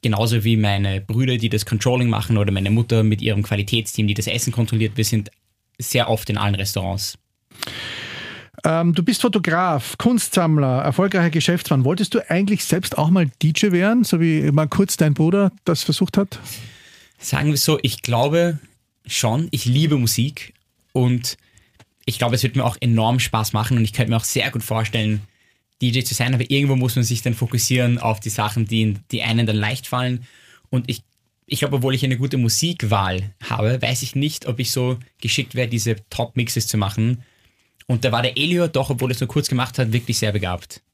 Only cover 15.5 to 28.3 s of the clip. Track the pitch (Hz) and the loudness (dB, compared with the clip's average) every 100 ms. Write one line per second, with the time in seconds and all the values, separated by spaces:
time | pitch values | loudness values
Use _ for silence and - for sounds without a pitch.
15.5 | - - 165 - - 185 - 196 - - | 0 -2 -2 -2 0 0 0 -2 -6 -14
16.5 | - - - - - - _ - 139 147 | -16 -16 -20 -20 -20 -20 _ -4 0 2
17.5 | 143 - 156 127 - - 120 139 160 170 | 2 2 0 0 -4 -2 0 2 2 2
18.5 | 156 - _ _ _ - - 117 120 170 | -2 -10 _ _ _ -10 -4 0 0 -2
19.5 | 117 120 127 160 143 117 - 131 - - | -4 0 2 2 2 0 0 -2 -4 -18
20.5 | _ _ _ _ 131 123 123 120 - _ | _ _ _ _ 0 2 0 -4 -10 _
21.5 | _ _ _ - _ - 110 120 113 127 | _ _ _ -20 _ -8 -2 2 2 2
22.5 | 135 123 - 123 113 110 127 - 110 107 | 2 0 0 2 4 4 2 0 0 0
23.5 | 104 117 123 110 - 110 117 - 131 113 | 0 2 2 2 0 0 0 0 -2 -2
24.5 | 113 - 110 110 113 107 107 104 _ _ | -4 -4 -2 -2 0 0 -2 -4 _ _
25.5 | _ _ _ 123 120 127 - 123 127 120 | _ _ _ 0 0 -2 -2 0 0 2
26.5 | 139 143 135 123 127 117 120 123 113 120 | 2 2 2 2 0 0 0 -2 -2 -2
27.5 | 120 - 127 123 120 - 110 113 | 0 0 2 2 2 0 -2 -4